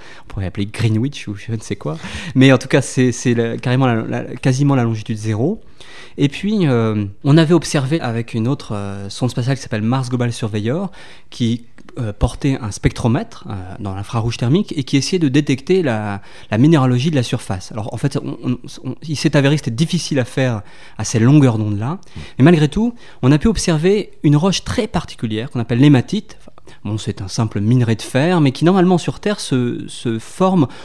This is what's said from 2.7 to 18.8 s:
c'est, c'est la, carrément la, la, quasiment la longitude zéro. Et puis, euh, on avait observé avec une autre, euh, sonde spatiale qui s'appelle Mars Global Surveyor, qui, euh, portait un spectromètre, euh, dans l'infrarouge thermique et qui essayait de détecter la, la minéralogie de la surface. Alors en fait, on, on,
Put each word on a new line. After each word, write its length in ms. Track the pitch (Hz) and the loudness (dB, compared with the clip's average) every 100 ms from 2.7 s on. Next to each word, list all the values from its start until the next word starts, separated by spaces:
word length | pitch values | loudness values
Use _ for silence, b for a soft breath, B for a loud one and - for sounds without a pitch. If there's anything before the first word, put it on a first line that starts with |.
| 147 | 0
c'est, 300 | - - 127 | 0 0 0
c'est 240 | 120 131 | 2 0
la, 220 | 117 117 117 | 0 0 -2
carrément 300 | 127 127 131 | 0 2 2
la, 100 | 113 | 2
la, 200 | 117 120 - 123 | -2 -6 -8 -4
quasiment 400 | 135 127 143 135 | 0 2 4 4
la 80 | |
longitude 320 | 117 110 107 107 | 2 -2 -6 -6
zéro. 460 | 110 107 139 226 - B B B B - | -2 0 0 -2 -10 B B B B 0
Et 120 | 143 | 0
puis, 380 | - 196 214 160 | 0 -2 2 2
euh, 400 | 120 113 107 101 - | 2 2 0 -4 -2
on 120 | 143 156 | 4 6
avait 180 | 160 | 6
observé 460 | 170 - 151 131 165 | 4 2 -2 0 -2
avec 340 | 127 113 113 | -2 -4 -4
une 120 | 117 113 | -2 -2
autre, 280 | 139 - | -2 -6
euh, 340 | 104 101 98 98 | -8 -8 -10 -10
sonde 220 | - 127 | -4 -2
spatiale 260 | 127 120 135 | -2 -2 -2
qui 60 | |
s'appelle 200 | - 107 | -4 -2
Mars 260 | 113 131 123 | 0 0 -2
Global 240 | 127 120 | -2 -2
Surveyor, 600 | 117 110 107 107 156 190 B B B B | -2 -4 -2 -2 -2 -4 B B B B
qui, 340 | - 117 120 - - - - | -4 -2 -2 -6 -18 -14 -8
euh, 140 | 113 | -6
portait 460 | 98 123 - 143 135 | 0 -2 0 -2 -2
un 100 | 107 | -4
spectromètre, 760 | - 135 - 120 131 226 - - | -2 -2 0 0 0 -4 -12 -12
euh, 60 | 98 92 92 | -10 -10 -10
dans 140 | 101 | -8
l'infrarouge 420 | 95 104 117 113 - | -8 -6 -4 -4 -2
thermique 360 | 120 170 202 - | 2 2 0 -6
et 80 | |
qui 120 | - 139 | -2 -2
essayait 220 | - 185 | 0 0
de 100 | 151 | 2
détecter 540 | 135 147 135 - 185 | 2 0 -2 2 0
la, 380 | 151 110 107 98 B B B | 2 -2 -4 -8 B B B
la 80 | 107 | 4
minéralogie 520 | 147 160 131 123 151 | 6 6 4 2 2
de 60 | 147 | 0
la 60 | |
surface. 500 | 117 123 - 95 - | 0 -4 -4 -8 -8
Alors 200 | 117 101 | -10 -8
en 40 | 117 | -4
fait, 200 | 143 143 | -4 -4
on, 200 | 127 - | -6 -6
on, 140 | 127 127 135 - | -4 -6 -8 -12